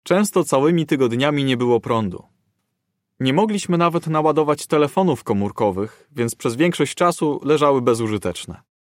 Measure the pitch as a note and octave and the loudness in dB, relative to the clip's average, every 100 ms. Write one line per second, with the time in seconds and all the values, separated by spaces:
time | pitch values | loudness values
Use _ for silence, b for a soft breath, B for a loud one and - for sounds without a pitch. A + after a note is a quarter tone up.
0 | - F3+ G#3 F#3 D#3 C#3 D3 F3 D#3 C#3+ | -2 0 2 0 0 2 2 2 0 0
1 | B2+ A#2+ C#3+ D3 C3+ B2 B2 A#2 B2 A#2 | 0 0 0 0 0 0 2 0 0 -2
2 | G#2 - - _ _ _ _ _ _ _ | -2 -8 -18 _ _ _ _ _ _ _
3 | _ - C3 D3 G#3+ G3+ - E3+ E3+ E3 | _ -4 0 2 0 -2 -2 0 2 0
4 | D#3+ D#3 D#3 D3+ D3+ D3 - D#3 C#3+ - | -2 0 2 2 0 -2 0 0 2 2
5 | F#3 B2+ - G2+ G2+ - G#2+ F#2+ G#2 - | 0 0 -2 -2 -2 0 -2 -2 -6 -10
6 | _ B2+ A#2 - B2+ A#2 E3+ E3+ C#3+ - | _ -6 -4 -4 -6 0 0 0 -2 0
7 | F3 E3+ D3+ C#3+ C#3 D3+ D3 C3+ B2 A#2 | 0 0 -2 -2 0 2 4 2 2 0
8 | A2 G#2+ F#2 - - E2+ _ _ | 0 -4 -4 -8 -12 -18 _ _